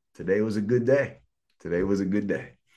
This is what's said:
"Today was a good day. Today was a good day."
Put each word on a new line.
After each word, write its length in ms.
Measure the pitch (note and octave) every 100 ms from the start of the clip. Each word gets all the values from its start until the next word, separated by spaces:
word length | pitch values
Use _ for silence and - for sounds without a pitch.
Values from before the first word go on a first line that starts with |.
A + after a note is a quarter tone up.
| _ -
"Today 260 | F2 G#2
was 140 | A2 G#2
a 40 |
good 240 | G2+ B2 A#2
day. 320 | C#3 A#2+ - _ _ _ _
Today 240 | E2 F2
was 160 | F#2+ G2
a 60 | F#2
good 220 | G#2 G2
day." 260 | D#2 - - _